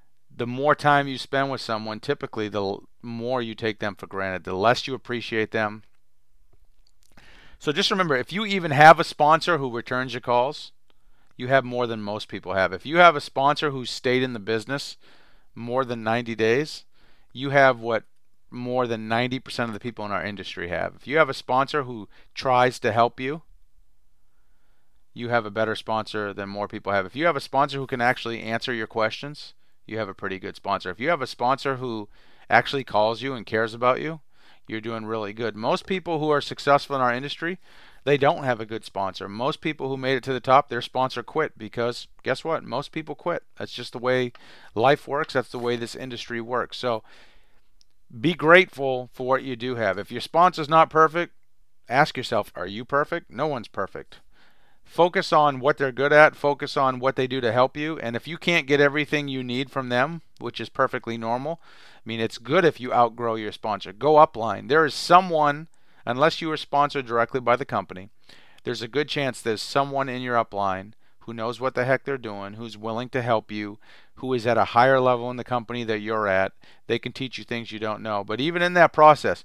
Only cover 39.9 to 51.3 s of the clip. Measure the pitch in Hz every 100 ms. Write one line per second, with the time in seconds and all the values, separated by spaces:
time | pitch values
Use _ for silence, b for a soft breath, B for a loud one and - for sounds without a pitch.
39.9 | 135 131 135 131 127 127 131 - 120 -
40.9 | 127 131 - 117 - 143 - 107 - 120
41.9 | 120 - - - 127 165 156 113 117 143
42.9 | 160 151 147 175 170 - - 107 - 123
43.9 | 131 123 127 123 - B B B - 120
44.9 | 147 - 139 156 135 117 123 120 120 117
45.9 | - 127 120 - 117 113 123 98 - 127
46.9 | 113 b b b b b b b - -
47.9 | - - 120 135 170 151 175 185 - 135
48.9 | 127 123 - 127 131 127 120 127 120 107
49.9 | 95 98 120 - 160 180 170 143 160 156
50.9 | 156 160 160 170